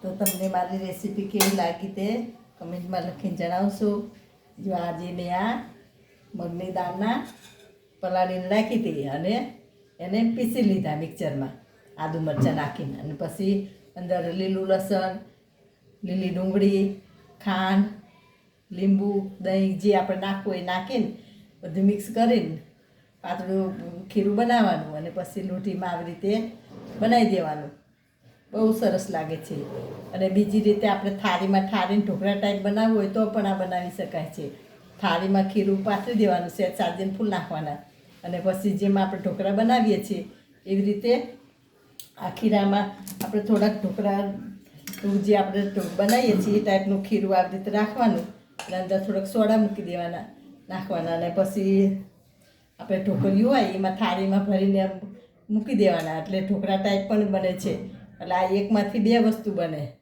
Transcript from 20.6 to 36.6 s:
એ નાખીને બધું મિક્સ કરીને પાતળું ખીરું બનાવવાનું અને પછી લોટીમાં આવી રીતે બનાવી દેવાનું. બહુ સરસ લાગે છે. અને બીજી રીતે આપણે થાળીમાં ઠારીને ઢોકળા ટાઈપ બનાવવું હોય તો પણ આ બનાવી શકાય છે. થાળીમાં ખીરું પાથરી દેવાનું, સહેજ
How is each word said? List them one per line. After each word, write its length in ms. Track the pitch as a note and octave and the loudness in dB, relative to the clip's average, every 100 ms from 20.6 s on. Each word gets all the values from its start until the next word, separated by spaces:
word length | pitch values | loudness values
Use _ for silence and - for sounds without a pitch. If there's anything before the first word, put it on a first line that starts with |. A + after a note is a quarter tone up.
એ 20 | |
નાખીને 440 | F3 F#3 F#3+ B3+ G3 - - - - _ | -2 -4 -2 -2 -2 -6 -20 -20 -20 _
બધું 240 | F3 E3+ | -6 2
મિક્સ 240 | G3 G3+ - | 2 2 -4
કરીને 440 | A3+ A#3 A3+ E3 D#3+ - _ _ _ _ _ | 2 4 4 0 -8 -14 _ _ _ _ _
પાતળું 840 | F3+ F3+ F#3 F#3+ F#3+ G3 E3+ E3+ F#3+ | -8 -6 -2 -2 -2 -6 -10 -14 -4
ખીરું 280 | G#3 G3 G#3 | 0 2 2
બનાવવાનું 600 | A#3 A#3+ G3+ D#3+ D3+ D3+ | 2 4 4 2 -4 -8
અને 140 | E3 | -8
પછી 320 | F3+ F3 G3+ | -8 -8 -8
લોટીમાં 480 | F#3 F#3 G3 F#3+ F#3 | -6 -4 -4 -4 -4
આવી 160 | E3+ E3+ | -4 -6
રીતે 260 | E3 G3 A3 A3+ - - - - - | -4 0 0 -2 -10 -20 -20 -16 -2
બનાવી 300 | A3 A#3+ G#3 | 4 6 6
દેવાનું. 400 | F#3+ D#3 D3+ C#3+ - _ _ _ _ _ _ _ | 2 0 -4 -8 -16 _ _ _ _ _ _ _
બહુ 200 | G#3+ A3 | 2 2
સરસ 340 | A3 G#3 F#3 - | 4 2 0 -2
લાગે 260 | E3 D#3 D#3+ | -6 -4 -8
છે. 200 | - D3 C3+ - - - - | -8 -10 -8 -10 -10 -12 -10
અને 160 | F#3 F#3+ | -2 2
બીજી 320 | F#3+ G3+ G#3 | 4 4 4
રીતે 260 | G3+ G#3 G#3 | 4 4 4
આપણે 220 | G3 G3+ | 2 -2
થાળીમાં 560 | G3 G3+ F3+ G3 G3 F#3+ | -2 0 0 4 2 2
ઠારીને 380 | G#3+ F3+ G#3 G3+ | 0 2 2 0
ઢોકળા 280 | F3+ G3 | 0 0
ટાઈપ 280 | G3+ G3+ G3 | 0 0 0
બનાવવું 340 | G3+ G#3 A3+ A3 | 0 2 2 2
હોય 120 | G3 | 2
તો 180 | A3 G#3+ | 0 0
પણ 200 | A3 G3 | 0 0
આ 120 | F#3+ | -2
બનાવી 320 | F3+ F3+ F3+ | -2 -4 -6
શકાય 340 | - - E3 | -8 -6 -6
છે. 240 | D3 - C#3+ - - - - - | -8 -8 -10 -12 -20 -20 -20 -4
થાળીમાં 480 | F#3+ E3+ F#3+ G3 F#3+ | 0 0 2 2 4
ખીરું 340 | G#3+ G3 G3 | 2 2 2
પાથરી 300 | G#3+ G3 B3 | 0 -2 0
દેવાનું, 340 | A3 G3 F3+ E3+ | 2 4 4 0
સહેજ 280 | - | -2